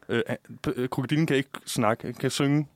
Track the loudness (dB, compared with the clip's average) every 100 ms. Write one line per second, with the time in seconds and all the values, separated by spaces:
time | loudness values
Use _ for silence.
0 | -4 -2 -2 -6 -8 -8 -6 -2 -4 -2
1 | 0 2 2 2 0 -8 -8 0 2 2
2 | -2 -4 -4 0 2 2 0